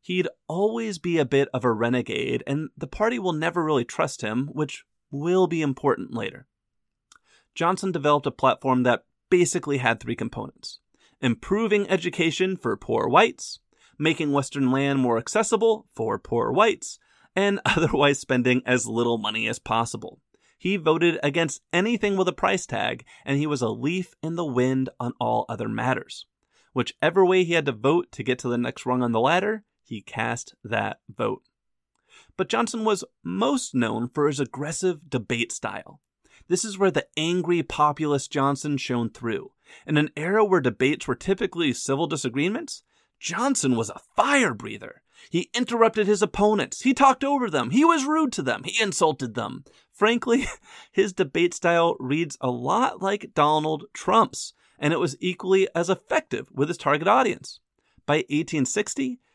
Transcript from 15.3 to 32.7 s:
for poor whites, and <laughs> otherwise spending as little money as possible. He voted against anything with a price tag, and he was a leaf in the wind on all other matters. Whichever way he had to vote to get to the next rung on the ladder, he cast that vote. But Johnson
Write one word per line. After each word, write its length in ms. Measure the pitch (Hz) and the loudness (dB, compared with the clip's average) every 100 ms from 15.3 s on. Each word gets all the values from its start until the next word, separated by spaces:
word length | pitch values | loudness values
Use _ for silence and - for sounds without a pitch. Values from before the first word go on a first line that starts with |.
| 214 214 214 226 214 - - | 0 2 2 2 0 -6 -6
for 240 | 113 107 | -4 -4
poor 320 | - 120 113 | -2 -2 0
whites, 480 | 147 226 - - - _ _ _ | 2 2 0 -8 -18 _ _ _
and 280 | 190 202 202 | -2 0 0
<laughs> 40 | - | 0
otherwise 540 | 156 151 147 143 143 | 0 0 2 2 2
spending 420 | - 127 123 127 123 | 0 2 2 2 0
as 200 | 127 113 | -2 0
little 320 | 113 120 117 | 0 0 0
money 300 | 107 110 113 | -4 -4 -4
as 100 | 113 | -6
possible. 640 | - 113 117 110 - - _ _ _ _ | -2 -2 -2 -6 -12 -18 _ _ _ _
He 200 | 180 196 | -4 0
voted 420 | 156 160 170 160 | 2 4 2 2
against 400 | 143 165 165 - _ | 0 0 -2 -4 _
anything 420 | 175 220 226 208 196 | 0 0 0 0 2
with 140 | 180 | 0
a 40 | |
price 320 | - - 190 - | 0 0 0 -4
tag, 380 | 107 - - - - - | -4 -4 -6 -12 -12 -2
and 120 | 139 | -2
he 80 | 151 | 0
was 160 | 139 | 0
a 60 | 113 | -2
leaf 480 | 110 143 180 175 _ | -2 -2 -2 -6 _
in 120 | 160 170 | -6 -4
the 100 | 156 | -2
wind 440 | 123 127 131 127 - | 2 2 2 -2 -4
on 140 | 123 - | -6 -4
all 260 | 117 117 - | 0 0 -2
other 180 | 113 110 | -6 -4
matters. 580 | 110 120 - - - - _ _ _ _ | -2 -2 -2 -6 -16 -20 _ _ _ _
Whichever 540 | 127 - - 156 185 185 | -4 -4 -2 2 4 6
way 180 | 185 | 4
he 100 | 170 | 4
had 120 | 170 143 | 2 0
to 80 | |
vote 400 | 110 131 175 - | 0 2 2 0
to 100 | - | -4
get 160 | 117 123 | -2 -2
to 80 | 123 | -2
the 100 | 120 | -2
next 280 | 120 - 123 | -2 -4 -2
rung 180 | 127 | 0
on 80 | 120 | 0
the 80 | 113 | 2
ladder, 460 | 131 175 208 220 - _ | 2 2 0 -4 -8 _
he 160 | - 110 | -12 -12
cast 560 | - 107 117 120 - - | -10 -6 -4 -6 -10 -18
that 380 | 101 110 104 - - | -6 -2 -2 -6 -14
vote. 300 | 101 113 - _ _ _ _ _ _ _ - _ - | -4 -4 -4 _ _ _ _ _ _ _ -20 _ -8
But 100 | 180 | -2
Johnson 380 | 226 233 | -2 -2